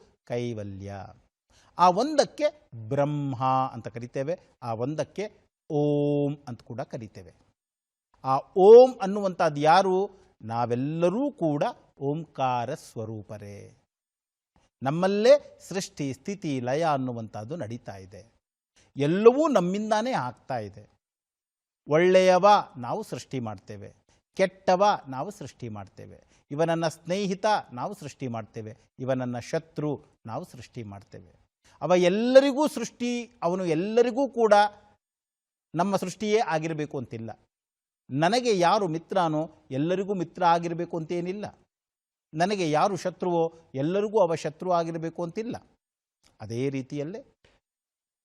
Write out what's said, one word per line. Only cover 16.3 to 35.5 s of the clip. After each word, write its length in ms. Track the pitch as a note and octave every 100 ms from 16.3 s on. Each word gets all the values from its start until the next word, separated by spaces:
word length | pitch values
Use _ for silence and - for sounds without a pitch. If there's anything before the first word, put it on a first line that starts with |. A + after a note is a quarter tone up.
| G3 D3+ C3+
ಲಯ 220 | A#2+ C#3+
ಅನ್ನುವಂಥದ್ದು 720 | E3 C#3 B2+ A#2 A2 G#2+ A2 E3+
ನಡೀತಾ 400 | A2 A#2+ - G2
ಇದೆ. 360 | F#2+ G2 - _ _ _ _ _ _ C3+
ಎಲ್ಲವೂ 520 | D3 F#3 A3+ C4 D#4+
ನಮ್ಮಿಂದಾನೇ 640 | A3 F3 G3+ G#3+ G#3+ A#3+
ಆಗ್ತಾ 460 | G3+ B2 - - B2+
ಇದೆ. 320 | G#2 G2 G#2 _ _ _ _ _ _ _ _ _ -
ಒಳ್ಳೆಯವ 580 | D3+ F3+ F#3 F#3 F3+ G3+ G3+ C#3+ -
ನಾವು 260 | A#2+ F3
ಸೃಷ್ಟಿ 380 | A3 C3 - C3
ಮಾಡ್ತೇವೆ, 540 | A2+ G2+ - G#2 G2+ - _ _ _
ಕೆಟ್ಟವ 500 | - F#3 - - F#3 G#3 E3+ C#3
ನಾವು 220 | C3 F3
ಸೃಷ್ಟಿ 380 | - C#3 - A#2+
ಮಾಡ್ತೇವೆ, 560 | G#2+ G2 - G2+ E2+ _ _ _
ಇವನನ್ನ 380 | C#3+ E3 E3 E3
ಸ್ನೇಹಿತ 580 | - D#3+ F#3+ G3 F#3+ G#3+ G3+ -
ನಾವು 220 | B2 D#3+
ಸೃಷ್ಟಿ 340 | G#3 D3 - C3
ಮಾಡ್ತೇವೆ, 480 | A2+ G#2+ A#2 G#2+ - _ -
ಇವನನ್ನ 400 | B2+ C3 B2+ A#2+
ಶತ್ರು 640 | - E3 - - D3+ C3+ - _ A#2
ನಾವು 180 | B2
ಸೃಷ್ಟಿ 380 | F3+ B2 - B2+
ಮಾಡ್ತೇವೆ. 520 | G#2 G2 - G#2 F2+ _ _ _ _ _
ಅವ 100 | D#3 F3+
ಎಲ್ಲರಿಗೂ 720 | F3 G3+ A#3+ C4 C#4 C4 D4+
ಸೃಷ್ಟಿ, 720 | A3+ A3+ - A#3+ A#3+ A3+ _
ಅವನು 240 | E3+ F#3 F3+
ಎಲ್ಲರಿಗೂ 640 | D#3 G3+ A3+ A#3+ A3+ C4+
ಕೂಡ 260 | A#3 A3 G#3 G#3 - _ _ _ _ _ _ _